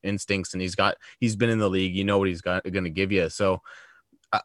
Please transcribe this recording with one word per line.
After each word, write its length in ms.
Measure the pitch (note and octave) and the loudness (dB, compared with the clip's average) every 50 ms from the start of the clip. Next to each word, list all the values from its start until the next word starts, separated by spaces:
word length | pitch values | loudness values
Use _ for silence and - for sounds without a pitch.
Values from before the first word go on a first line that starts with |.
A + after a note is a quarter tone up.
| - | -6
instincts, 500 | G2 G2+ F#2+ - - G2+ F#2+ F2+ - - | -4 -4 -4 -2 -2 -2 -2 -2 -6 -6
and 80 | F#2 | -4
he's 140 | F#2 F#2 - | -4 -2 0
got, 220 | - G2 G2+ - - - - - _ | 2 2 2 0 -2 -10 -20 -4 _
he's 160 | B2 A#2 A2 | 0 0 2
been 140 | G2+ A#2 A#2 | 2 2 2
in 80 | A2+ | 2
the 120 | A2 G#2 F#2+ | 2 2 2
league. 260 | F#2 F#2+ F#2 F#2 F2+ | 2 0 0 0 0
You 80 | F#2+ G2 | 0 0
know 160 | G2+ G2+ G2 | 2 2 4
what 80 | G2 | 2
he's 140 | F#2+ F2 E2+ | 2 -2 -2
got, 280 | - F2+ F2+ F#2 - F#2+ | -2 -2 -2 -2 -4 -4
gonna 200 | F2+ G2 F#2 E2+ | -4 -2 -4 -2
give 240 | D2+ F#2 G2 F#2+ G2+ | -2 -2 -2 0 2
you. 160 | F#2 E2+ D#2+ | 0 0 0
So, 320 | - - G#2 F#2+ F#2 F2+ - - - - - - - - _ _ _ _ _ _ A2 | -2 0 0 0 0 -2 -6 -14 -20 -20 -20 -20 -20 -20 _ _ _ _ _ _ -4
uh, 60 | G#2+ - | -4 -4